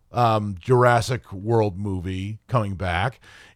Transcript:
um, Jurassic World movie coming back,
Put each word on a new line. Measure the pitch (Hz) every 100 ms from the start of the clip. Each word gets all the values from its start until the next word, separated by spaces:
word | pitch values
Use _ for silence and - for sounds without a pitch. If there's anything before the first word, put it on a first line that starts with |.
| _
um, | - 117 110 104 92
Jurassic | 107 127 123 120 98 123 -
World | 101 104 117 104 90
movie | 101 92 90 92 101 110 -
coming | 120 101 87
back, | 92 85 117 - - - -